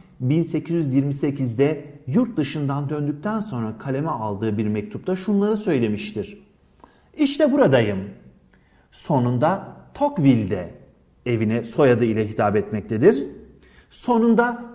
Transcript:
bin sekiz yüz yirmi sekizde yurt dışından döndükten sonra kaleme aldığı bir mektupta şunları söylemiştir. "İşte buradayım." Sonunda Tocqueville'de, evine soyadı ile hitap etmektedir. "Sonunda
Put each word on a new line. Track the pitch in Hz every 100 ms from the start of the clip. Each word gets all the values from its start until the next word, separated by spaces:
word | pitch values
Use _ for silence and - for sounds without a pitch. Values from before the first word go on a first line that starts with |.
| - -
bin | 127 160
sekiz | 165 156 - 170
yüz | 147
yirmi | 135 143
sekizde | 139 147 139 123 110 139 156 - - -
yurt | 165 254 -
dışından | 139 160 139 139 143
döndükten | 151 143 147 208 220
sonra | 208 123 110 110
kaleme | 135 131 160
aldığı | 127 110 98 110 104
bir | 107
mektupta | 107 104 - - 185
şunları | 185 202 208 214
söylemiştir. | 214 139 113 104 - 110 95 - - _ _ _ - _ _ -
"İşte | 277 285 302
buradayım." | 285 208 131 107 95 95 - - _ _ _ _ _ _
Sonunda | - - 139 123 127 151 190 - - -
Tocqueville'de, | - 285 285 139 120 98 98 85 - - _ _ _ 123
evine | 113 107 117
soyadı | 113 - 139 120 120
ile | 107 107
hitap | - 104 104
etmektedir. | 98 107 - 110 165 262 - - - - - - _
"Sonunda | - - 233 233 226 240 233 -